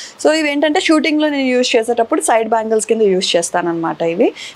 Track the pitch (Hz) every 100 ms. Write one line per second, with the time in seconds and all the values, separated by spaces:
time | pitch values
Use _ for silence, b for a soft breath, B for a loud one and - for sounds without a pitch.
0 | B B 294 320 294 285 311 370 370 311
1 | 320 302 302 277 262 247 247 240 226 233
2 | 226 320 - 226 220 226 220 220 214 226
3 | 208 185 180 175 170 180 175 170 165 160
4 | 165 170 302 - B